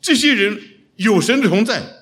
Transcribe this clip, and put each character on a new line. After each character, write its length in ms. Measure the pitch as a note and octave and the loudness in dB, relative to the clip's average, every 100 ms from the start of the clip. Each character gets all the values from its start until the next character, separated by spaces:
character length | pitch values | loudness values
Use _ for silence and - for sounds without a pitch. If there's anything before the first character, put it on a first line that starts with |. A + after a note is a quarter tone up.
这 140 | - C#4 | 0 0
些 180 | D4 | 2
人 260 | B3 G3+ G#3+ - _ _ _ | 0 -2 -4 -14 _ _ _
有 260 | G#3 G3 | 0 0
神 180 | D#3+ C4 | 2 0
的 80 | B3 | 2
同 160 | F3+ | 0
在 200 | A3+ E3 - - | 0 -4 -8 -18